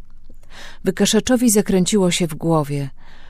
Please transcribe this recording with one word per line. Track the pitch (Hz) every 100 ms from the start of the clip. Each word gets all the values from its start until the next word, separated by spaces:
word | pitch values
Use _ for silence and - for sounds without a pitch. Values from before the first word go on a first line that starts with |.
| - - - - - - - -
Wykaszaczowi | - 190 196 214 - 254 247
zakręciło | 208 202 190 180 214 180
się | - 170
w |
głowie. | 156 165 160 143 143 139 - - -